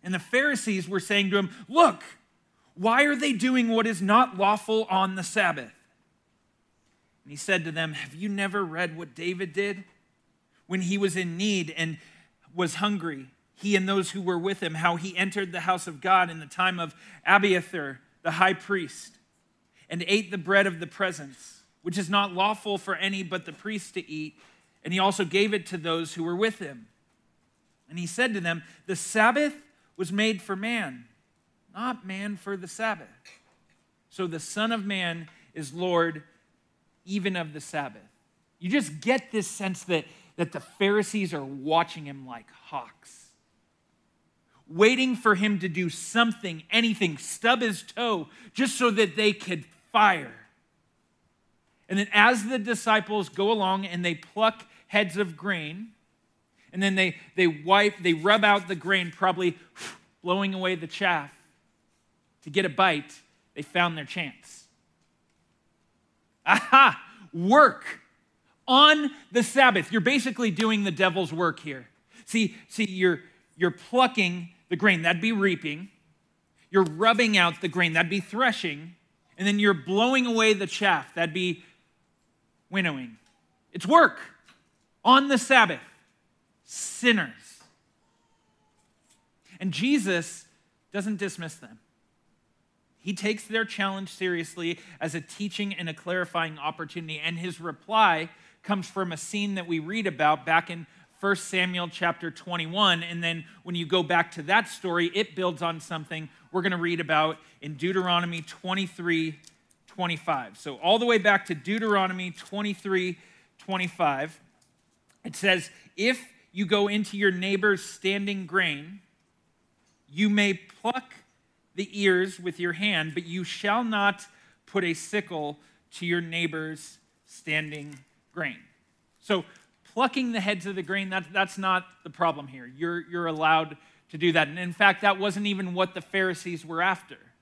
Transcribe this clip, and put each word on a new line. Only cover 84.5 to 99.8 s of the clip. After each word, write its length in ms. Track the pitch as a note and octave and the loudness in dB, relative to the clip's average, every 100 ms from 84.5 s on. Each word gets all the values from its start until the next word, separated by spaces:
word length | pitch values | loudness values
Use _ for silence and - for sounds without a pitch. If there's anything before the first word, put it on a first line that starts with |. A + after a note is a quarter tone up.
| _ _ _ _ _ | _ _ _ _ _
on 240 | G#3 C4 C#4 | 6 6 6
the 80 | C4+ | 0
Sabbath. 440 | - C4 G#3 D#3 - _ _ _ _ _ _ _ | 4 6 6 2 -10 _ _ _ _ _ _ _
Sinners. 960 | _ - - - B3 A3 C#3+ - - - _ _ _ _ _ _ _ _ _ _ _ _ _ _ _ _ _ _ _ F#3 | _ -12 -12 0 2 2 0 -10 -20 -20 _ _ _ _ _ _ _ _ _ _ _ _ _ _ _ _ _ _ _ -8
And 120 | F#3+ | -6
Jesus 720 | C#3 A3+ C#4+ G3 F3 D#3+ - - _ _ _ _ | -2 0 2 2 0 -2 -12 -20 _ _ _ _
doesn't 280 | G3+ G3+ G3+ | -8 -6 -4
dismiss 380 | G3 - E3 D#3 | -6 -8 -12 -14
them. 240 | A#2 G#2 _ _ _ _ _ _ _ _ _ _ _ _ | -20 -20 _ _ _ _ _ _ _ _ _ _ _ _
He 140 | F3+ | -10
takes 320 | G3 G3+ G#3+ | -6 -4 -4
their 220 | - A3 A3 | -4 -4 -4
challenge 420 | - G3 G3 G3 | -2 -4 -4 -10
seriously 720 | - F#3+ F3 E3 - E3+ E3+ - - | -6 -4 -2 -6 -6 -6 -6 -12 -8
as 140 | D#3+ | -6
a 60 | E3 | -6
teaching 540 | - - G#3 - G3+ | -10 -8 -8 -4 -6
and 140 | F#3+ F3 | -6 -8
a 40 | |
clarifying 640 | D#3 - F3+ F3 E3+ E3 D3+ | -10 -6 -4 -2 -4 -4 -4
opportunity. 640 | D3 D#3+ D#3+ F3 D#3+ D#3 | -8 -8 -10 -10 -10 -6
And 160 | D#3 E3+ | -6 -6
his 220 | F3+ E3 | -8 -8
reply 720 | E3+ D3 - A3 G#3+ D#3+ E3 - - _ | -10 -12 -2 4 4 4 -2 -12 -20 _
comes 260 | - G3+ F3+ | -4 -4 -4
from 240 | - F#3 | -6 -4
a 60 | D#3 | -6
scene 380 | - G#3 G3+ G3 | -6 -4 -4 -4
that 100 | E3+ | -4
we 140 | E3 | -4